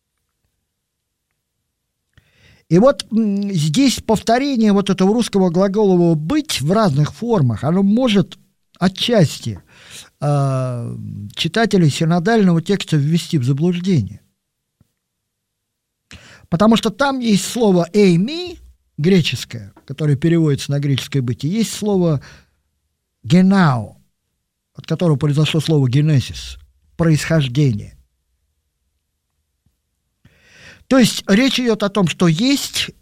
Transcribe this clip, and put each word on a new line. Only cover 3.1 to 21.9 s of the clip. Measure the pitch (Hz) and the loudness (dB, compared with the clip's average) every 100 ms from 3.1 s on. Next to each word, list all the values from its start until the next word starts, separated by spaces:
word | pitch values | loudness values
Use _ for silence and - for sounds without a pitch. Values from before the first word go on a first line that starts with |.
м, | 220 214 196 202 | -2 0 -2 -4
здесь | 185 156 151 277 - | -2 -2 2 0 0
повторение | - 214 - 240 285 254 220 | -2 -2 0 0 0 0 2
вот | 202 196 | 2 0
этого | 190 190 | 0 2
русского | 233 220 202 185 | 0 0 0 0
глаголового | 170 202 196 208 180 170 165 | 2 0 2 2 4 4 2
"быть" | 156 302 294 - | 0 -2 -2 -4
в | 139 | 0
разных | 208 208 135 147 | 0 2 0 -2
формах, | - 233 214 127 107 | -4 -2 0 0 0
оно | 135 180 | -2 0
может | 196 220 262 202 - - _ _ _ - | 2 2 2 0 -2 -6 _ _ _ -4
отчасти, | 185 190 - 226 147 - - 90 - _ - - - _ | -4 -2 0 2 0 -2 -10 -12 -14 _ -20 -20 -20 _
а, | 147 143 139 131 127 123 117 120 107 101 104 - | -4 -2 -2 -4 -6 -8 -10 -12 -12 -12 -12 -8
читателей | 165 220 233 196 160 | -6 -2 0 2 2
синодального | - 160 175 170 226 190 165 | 0 0 0 0 2 2 2
текста | 160 196 - 156 | 0 -4 -2 -2
ввести | 139 165 - 160 | 0 -2 -2 -2
в | |
заблуждение. | 123 143 175 175 180 165 95 - _ _ _ _ _ _ _ _ _ _ _ _ _ _ _ _ _ _ _ - - - _ | -2 0 -2 -2 0 0 -2 -8 _ _ _ _ _ _ _ _ _ _ _ _ _ _ _ _ _ _ _ -20 -20 -20 _
Потому | 165 214 226 | 0 2 2
что | 226 | 2
там | - 277 269 | -2 -2 -2
есть | 233 196 - | 0 0 -2
слово | 226 220 180 165 | -2 2 2 2
"эйми", | 208 202 170 214 330 359 330 - _ _ - | 4 4 4 0 -4 -10 -14 -20 _ _ -4
греческое, | 156 196 135 123 - 113 101 - - | 2 2 2 -4 -10 -16 -16 -20 -16
которое | 135 151 139 | -6 -2 0
переводится | 165 165 160 135 - | 2 2 0 -2 -4
на | 143 | -4
греческое | 143 131 - 143 | -2 -4 -4 -4
"быть", | 123 120 | -4 -6
и | 143 | -4
есть | 220 214 | -4 -4
слово | - 214 | -4 -4